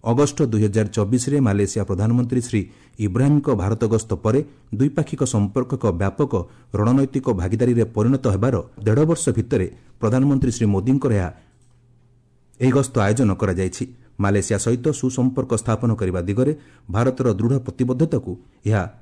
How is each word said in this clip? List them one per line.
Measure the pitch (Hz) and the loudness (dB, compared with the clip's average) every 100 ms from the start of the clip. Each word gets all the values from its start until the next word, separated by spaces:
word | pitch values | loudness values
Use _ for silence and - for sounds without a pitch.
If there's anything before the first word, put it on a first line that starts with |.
ଅଗଷ୍ଟ | 113 123 143 - 139 | 0 2 2 2 2
ଦୁଇ | 110 | 4
ହଜାର | 107 104 104 | 2 2 0
ଚବିଶରେ | - 101 123 127 143 | 0 0 0 2 2
ମାଲେସିଆ | 123 101 101 113 | 2 2 0 -2
ପ୍ରଧାନମନ୍ତ୍ରୀ | 95 92 107 120 123 127 | -2 0 2 2 2 -2
ଶ୍ରୀ | 117 110 92 - - - | -2 -4 -4 -12 -20 -4
ଇବ୍ରାହିମଙ୍କ | 104 90 139 147 143 113 | -2 2 4 4 2 0
ଭାରତ | 92 107 113 | 0 0 0
ଗସ୍ତ | 110 107 92 | 0 -2 -4
ପରେ | 110 127 - - - 104 | 0 0 -2 -14 -12 -2
ଦ୍ୱିପାକ୍ଷିକ | 139 - 147 139 | 0 0 -4 -4
ସମ୍ପର୍କ | 127 107 101 127 123 | -2 0 0 -2 -4
ଏକ | 135 113 85 | -2 -2 0
ବ୍ୟାପକ | 98 - 127 101 85 - - 104 | -2 -2 -2 -2 -6 -14 -8 -2
ରଣନୈତିକ | 107 131 135 139 127 | 2 2 2 -2 -2
ଭାଗିଦାରୀରେ | 98 90 107 123 120 113 110 | -2 -2 0 2 2 0 0
ପରିଣତ | 113 143 123 | 2 2 0
ହେବାର | 95 120 113 - - | 0 0 -2 -4 -6
ଦେଢ଼ | 107 117 156 | 0 2 2
ବର୍ଷ | 165 - | 0 0
ଭିତରେ | 113 101 127 92 - - - | -2 -2 -2 -2 -8 -20 -4
ପ୍ରଧାନମନ୍ତ୍ରୀ | 110 127 139 135 127 | -2 2 2 2 0
ଶ୍ରୀ | 110 110 | 0 0
ମୋଦିଙ୍କର | 98 107 135 131 | 0 2 0 2
ଏହା, | 104 87 - _ _ _ _ _ _ _ _ _ _ _ _ | 0 -2 -8 _ _ _ _ _ _ _ _ _ _ _ _
ଏହି | 127 | 2
ଗସ୍ତ | 131 127 120 | 2 0 0
ଆୟୋଜନ | 101 113 113 | 2 2 2
କରାଯାଇଛି। | 95 104 90 92 - 131 - - - | 2 -2 -2 -4 -4 -12 -12 -20 -4
ମାଲେସିଆ | 101 101 92 101 | 0 0 0 -2
ସହିତ | - 123 156 | 0 0 -2
ସୁସମ୍ପର୍କ | 147 127 123 127 131 127 113 | -2 -4 0 -2 0 -4 -4
ସ୍ଥାପନ | - 110 120 107 | -2 -2 0 0
କରିବା | 92 90 | -2 -4
ଦିଗରେ | 87 101 135 156 - _ - | -4 -2 -2 -2 -10 _ -6
ଭାରତର | 95 127 127 127 | 0 0 0 -2
ଦୃଢ଼ | 101 117 135 | 0 0 0
ପ୍ରତିବଦ୍ଧତାକୁ | 123 - 123 127 160 127 - 90 - _ 104 | -4 -4 -4 0 -2 -2 -6 -12 -16 _ -2
ଏହା | 107 90 - | -2 -2 -10